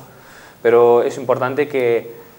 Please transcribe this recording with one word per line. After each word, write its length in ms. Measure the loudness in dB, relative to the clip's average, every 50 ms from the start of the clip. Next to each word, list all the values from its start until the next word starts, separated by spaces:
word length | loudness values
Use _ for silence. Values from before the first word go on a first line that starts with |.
| -14 -20 -20 -20 -20 -20 -20 -20 -20 -20 -14 _
pero 400 | 0 2 4 4 6 4 4 2
es 160 | 0 -2 -6 -6
importante 520 | -4 -4 -4 -2 -4 -4 -4 -4 -4 -4
que, 420 | -4 -4 -2 -2 -2 -2 -4 -8 -14 -20 -20 -20 -20